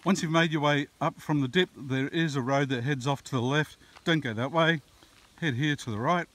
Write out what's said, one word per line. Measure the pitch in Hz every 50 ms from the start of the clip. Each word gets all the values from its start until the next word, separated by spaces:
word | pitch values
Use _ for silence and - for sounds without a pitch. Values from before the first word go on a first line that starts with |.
| _
Once | 170 196 165
you've | - 160
made | 160 165 165 170
your | 156 156
way | 143 147 147 143 143 - _ _
up | 143 156 - -
from | - - 156 147
the | 139
dip, | 127 120 185 180 180 _
there | - - 139 131 131 135 143
is | - 170 165 165 139
a | 143
road | 123 123 139 139 143
that | 135 135 123 117
heads | 139 147 139 117
off | 139 139 131 -
to | -
the | - 131
left. | 117 127 139 151 151 - - _ - _ - - _
Don't | - 165 160
go | 139 127 110
that | 104 123 139
way. | 156 165 165 160 165 151 - _ _ _ - _ _ - _ _ _ -
Head | - 165 123
here | 113 147 151 147
to | 135 - -
the | 110
right. | 101 117 147 175 180 165 - _